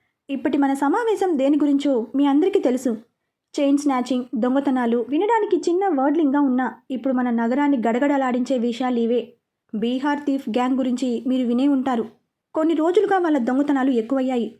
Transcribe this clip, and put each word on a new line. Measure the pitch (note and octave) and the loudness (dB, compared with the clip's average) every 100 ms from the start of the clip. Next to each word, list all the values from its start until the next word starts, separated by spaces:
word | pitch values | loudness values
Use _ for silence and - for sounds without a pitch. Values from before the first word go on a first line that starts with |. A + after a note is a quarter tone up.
| _ _ - | _ _ -10
ఇప్పటి | C#4 D4+ C#4+ | -6 -2 0
మన | C#4 | 2
సమావేశం | C#4 C#4 G#4+ A4+ G4+ F#4+ C#4 | 2 0 2 0 0 0 2
దేని | C4+ D4 | 2 2
గురించో | D4 C#4 C#4+ B3 A#3 C4+ | 2 2 2 0 0 0
మీ | C#4+ | 2
అందరికీ | C#4+ G4 G4 | 4 4 2
తెలుసు. | C4 B3+ C4 A3 - _ _ _ _ - | 2 0 -2 -4 -10 _ _ _ _ -2
చైన్ | C#4 C#4 | 2 2
స్నాచింగ్, | C#4+ B3+ B3 B3+ B3 A#3+ | 0 -2 -2 -4 -4 -2
దొంగతనాలు | B3 C4+ C#4 B3+ A#3 A#3+ A#3 | 0 0 0 0 0 0 0
వినడానికి | D#4 G#4 A4+ G#4 D#4 E4+ | 0 2 0 0 0 0
చిన్న | F4 G4 | 0 0
వర్డ్లింగ్గా | C4+ C#4 D4+ C#4+ C#4+ | 0 0 2 2 2
ఉన్నా | C#4 B3+ B3 - - | 2 0 -2 -8 -10
ఇప్పుడు | B3 C4+ | -6 -2
మన | B3+ B3 | -2 0
నగరాన్ని | A#3 A#3 C4+ C#4+ C4+ | 0 0 0 0 0
గడగడలాడించే | A3+ A#3+ C#4+ C#4 B3+ B3 B3+ C4 | 0 0 0 0 0 -2 0 -2
విషయాలు | A#3+ A3+ B3+ A#3 | -2 -2 -2 0
ఇవే. | A#3 A#3+ A3+ - _ _ _ G#3+ | 0 -2 -4 -14 _ _ _ -4
బీహార్ | A#3 C4 D4 D4 | -4 -2 -2 -2
థీఫ్ | C#4+ C4+ A3+ | -2 -4 -2
గ్యాంగ్ | B3 B3+ C4 | -2 0 0
గురించి | B3+ B3 B3+ A#3 B3 | -2 -2 -2 -4 -2
మీరు | B3+ A#3+ | -2 0
వినే | A#3+ C#4+ | 0 2
ఉంటారు. | C4+ C4 A#3+ A3 - _ _ _ | 0 0 -2 -4 -10 _ _ _
కొన్ని | D#4+ D#4+ | -2 0
రోజులుగా | D4+ D#4+ G4 G4+ F#4+ | 2 2 2 2 2
వాళ్ళ | E4+ D4 | 2 0
దొంగతనాలు | A#3 C4 D4 C#4 C4 | 0 0 0 0 0
ఎక్కువయ్యాయి." | A#3+ A3 C4+ C4 B3 G#3+ | 0 0 -2 -2 -2 -4